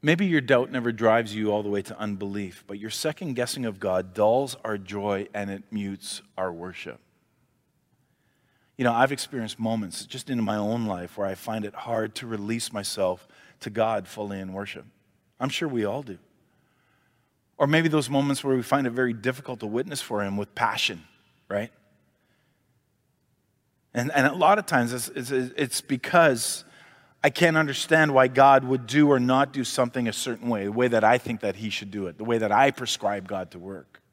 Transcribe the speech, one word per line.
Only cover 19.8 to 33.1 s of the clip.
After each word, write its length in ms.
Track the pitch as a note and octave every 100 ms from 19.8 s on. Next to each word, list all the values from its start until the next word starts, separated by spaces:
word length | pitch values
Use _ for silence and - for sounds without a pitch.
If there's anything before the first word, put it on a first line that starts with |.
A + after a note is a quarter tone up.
| G2 C#3+
for 240 | - G#2
him 120 | G2+ G2
with 160 | G2+ -
passion, 480 | A2+ A2 - F2 - _ _ _ _
right? 220 | G2+ A2+ _ _ _ _ _ _ _ _ _ _ _ _ _ _ _ _ _ _ _ _ _ _
And, 160 | A#2+ B2+
and 160 | D3 C3
a 80 |
lot 240 | F3+ E3+ G#3
of 80 | G3+
times 260 | C3+ A#2+
it's, 160 | B2 A#2+
it's, 200 | - B2
it's 500 | C3+ B2+ - C3+ -
because 840 | - C3+ - F3+ E3 B2 - - - - - _ _ _
I 80 | D3
can't 260 | - E3+ D#3+
understand 580 | D3+ C3+ - D#3+ D#3
why 120 | C3+ C3
God 380 | C3 C#3 C3+
would 240 | B2+ C3 A#2
do 200 | C#3 D3
or 120 | C3+
not 320 | B2 C3 C#3
do 100 | C#3
something 460 | B2 - A#2+ B2+ A#2
a 40 |
certain 360 | G2+ - A#2 A#2+
way, 160 | A2
the 80 | G2+
way 160 | A2 B2
that 160 | A#2
I 140 | G#2+ B2
think 220 | - A2+
that 120 | G#2+
he 160 | F#2+ G#2+
should 220 | - G2+
do 160 | G#2 F#2
it, 100 | D#2
the 60 |
way 140 | A2 A#2
that 120 | A2
I 220 | G#2 C#3
prescribe 560 | C3 B2 - G#2